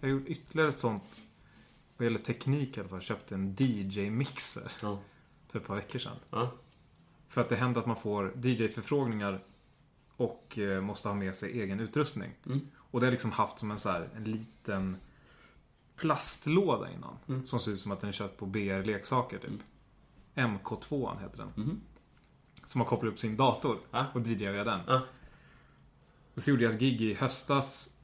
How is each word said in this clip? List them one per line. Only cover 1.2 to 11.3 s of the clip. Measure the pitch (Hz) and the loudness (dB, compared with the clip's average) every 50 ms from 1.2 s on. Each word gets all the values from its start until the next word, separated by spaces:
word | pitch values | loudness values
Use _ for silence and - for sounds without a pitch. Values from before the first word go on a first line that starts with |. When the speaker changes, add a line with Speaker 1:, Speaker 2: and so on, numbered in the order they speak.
| - - - - - - - - - - - - - _ - _ | -20 -20 -20 -20 -20 -20 -20 -20 -20 -20 -20 -20 -20 _ -6 _
Speaker 1:
vad | 123 | 0
gäller | 117 117 107 | 2 2 0
teknik | - - 120 - - 135 135 147 143 127 - - | 0 -2 -4 -2 0 0 2 2 0 -2 -4 -8
i | |
alla | 101 95 | -8 -6
fall, | 95 92 | -8 -8
köpte | 90 - 110 101 - - 104 | -4 -4 -6 -6 -6 -6 -4
en | 95 98 98 95 | -2 -2 -2 2
D | 98 135 | 2 4
J-mixer | 131 117 104 98 95 95 101 101 101 107 117 135 135 - - - - - 110 - - - - | 4 4 2 -2 -4 -2 -2 -2 0 0 0 0 -2 -2 -4 -4 -4 -4 -4 -8 -10 -10 -6
Speaker 2:
Ja. | - 107 101 98 98 - - - - - _ - - - | -4 -4 -4 -4 -8 -14 -20 -20 -20 -20 _ -20 -20 -8
Speaker 1:
för | - 113 | -8 -8
ett | - - | -6 -4
par | 98 | -4
veckor | 104 - - - 123 | -4 -4 -4 -6 -6
sedan. | - - - - - - | -6 -6 -10 -12 -14 -6
Speaker 2:
Ja. | - 107 120 123 - - - - - - - - - _ - _ - _ - - | -2 -2 -2 -2 -2 -8 -20 -20 -20 -20 -20 -20 -20 _ -20 _ -20 _ -20 -6
Speaker 1:
För | - - | 0 0
att | 120 - | 2 2
det | 123 | 2
händer | 110 127 123 123 117 | 2 2 2 2 2
att | 110 117 | 2 0
man | 117 | -2
får | - - 107 104 101 101 92 - | -2 0 0 0 2 0 0 -2
D | 131 120 127 | 0 2 2
J-förfrågningar | 127 110 117 107 - - - - 147 143 135 120 113 107 104 101 95 95 - - - - _ - _ _ - _ _ _ _ _ _ _ | 4 4 2 0 0 -2 -2 2 2 2 2 2 0 0 0 -2 -2 -2 -6 -12 -20 -20 _ -20 _ _ -20 _ _ _ _ _ _ _
och, | 127 113 - - - - - 117 | 0 0 0 -4 -14 -12 -4 -2
eh, | 104 101 98 95 | 0 0 0 0
måste | 95 101 104 - - 107 | 0 -2 -4 -4 -2 -2
ha | 101 | -2
med | 101 98 95 | 0 -2 -2